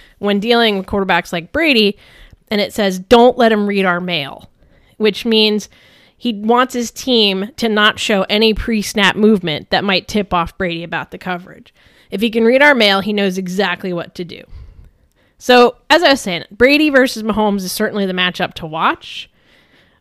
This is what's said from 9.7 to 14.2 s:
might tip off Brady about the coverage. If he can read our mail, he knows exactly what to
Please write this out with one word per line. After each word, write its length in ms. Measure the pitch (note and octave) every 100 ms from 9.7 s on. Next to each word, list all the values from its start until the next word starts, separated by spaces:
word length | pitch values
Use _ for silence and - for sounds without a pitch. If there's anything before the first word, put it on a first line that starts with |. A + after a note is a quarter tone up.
| F3+ G3
might 240 | F#3 -
tip 240 | G#3+ G3
off 240 | F3+ E3 -
Brady 260 | F#3 E3
about 280 | E3+ E3+ -
the 60 | -
coverage. 560 | F#3+ F3 F#3 - - _ _ _ -
If 80 | G3
he 100 | A3+
can 140 | A3+
read 180 | A3+ C4
our 140 | D4 C4
mail, 240 | G#3 G3
he 140 | G3
knows 240 | G#3 G3 F#3
exactly 560 | F#3 F#3 F#3+ F3 F#3+
what 220 | F3 -
to 100 | -